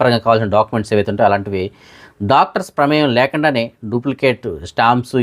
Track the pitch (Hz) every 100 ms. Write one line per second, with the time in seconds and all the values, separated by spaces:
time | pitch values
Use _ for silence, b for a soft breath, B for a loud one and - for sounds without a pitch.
0 | 127 117 113 113 107 104 110 113 101 107
1 | 101 101 104 101 101 98 95 B B B
2 | B - 101 139 190 208 180 - 143 151
3 | 147 117 135 156 156 127 117 - 110 120
4 | 139 131 131 117 113 78 87 - 117 123
5 | 123 131